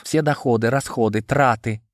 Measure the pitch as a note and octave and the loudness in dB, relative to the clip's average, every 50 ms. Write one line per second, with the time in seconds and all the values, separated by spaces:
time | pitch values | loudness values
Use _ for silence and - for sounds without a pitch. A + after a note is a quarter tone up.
0 | - - - D#3 D3+ D3+ C#3+ - - C3 A#2 A2 A#2 A2+ C3 C#3 - - - D#3+ | -6 -2 -2 0 0 0 -2 -2 0 0 0 2 2 0 0 -2 -2 -4 -2 0
1 | A2+ A2 G#2 A2 - - C3+ C#3 C#3 B2 A2+ A2 - A#2 G#2+ A2 - _ | 0 0 0 -2 -2 0 0 2 4 2 2 0 -2 -6 -6 -6 -10 _